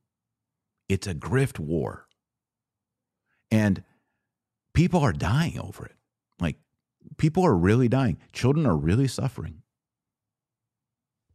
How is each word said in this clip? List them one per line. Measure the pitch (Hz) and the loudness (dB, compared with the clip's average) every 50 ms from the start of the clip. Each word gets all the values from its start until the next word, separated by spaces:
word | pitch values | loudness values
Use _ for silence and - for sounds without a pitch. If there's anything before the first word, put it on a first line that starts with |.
| _ _ _ _ _ _ _ _ _ _ _ _ _ _ _ _ _ - | _ _ _ _ _ _ _ _ _ _ _ _ _ _ _ _ _ -4
It's | 98 95 - 98 | -4 -4 -4 -6
a | 87 | -8
grift | 71 - 80 101 131 139 120 - - | -8 -6 -2 0 0 0 -2 -4 -6
war. | 80 71 85 80 64 52 50 - - _ _ _ _ _ _ _ _ _ _ _ _ _ _ _ _ _ _ _ _ _ _ _ _ _ _ _ _ - | -6 -4 -4 -4 -4 -6 -8 -12 -18 _ _ _ _ _ _ _ _ _ _ _ _ _ _ _ _ _ _ _ _ _ _ _ _ _ _ _ _ 0
And | 110 110 107 104 95 95 - _ _ _ _ _ _ _ _ _ _ _ _ _ _ _ _ _ - | 2 2 4 2 2 0 -4 _ _ _ _ _ _ _ _ _ _ _ _ _ _ _ _ _ 2
people | - 165 180 180 175 | 2 2 4 2 2
are | 143 117 | 2 0
dying | 78 71 71 80 113 147 170 - - - | 0 0 -2 0 0 0 0 -2 -4 -8
over | - 95 - - - | -10 -12 -12 -14 -16
it. | - _ _ _ _ _ _ _ _ _ - | -18 _ _ _ _ _ _ _ _ _ -6
Like, | 87 78 65 - _ _ _ _ _ _ _ _ - - - - | -6 -6 -6 -8 _ _ _ _ _ _ _ _ -20 -20 -8 -2
people | - 160 156 190 185 | -2 0 2 2 2
are | 170 110 85 | 4 4 4
really | 85 95 107 127 131 117 | 4 4 4 4 2 2
dying. | 117 135 135 110 80 - _ _ | 2 2 0 0 -2 -4 _ _
Children | - - - 127 147 160 160 120 | -8 -2 0 0 2 2 2 2
are | 85 76 | 0 0
really | 71 80 95 123 139 131 | 2 2 2 2 2 0
suffering. | - - - 123 - - - 80 80 82 - _ _ _ _ _ _ _ _ _ _ _ _ _ _ _ _ _ _ _ _ _ _ _ _ _ _ _ _ _ _ _ _ _ | -2 -4 -6 -6 -6 -8 -12 -14 -14 -18 -20 _ _ _ _ _ _ _ _ _ _ _ _ _ _ _ _ _ _ _ _ _ _ _ _ _ _ _ _ _ _ _ _ _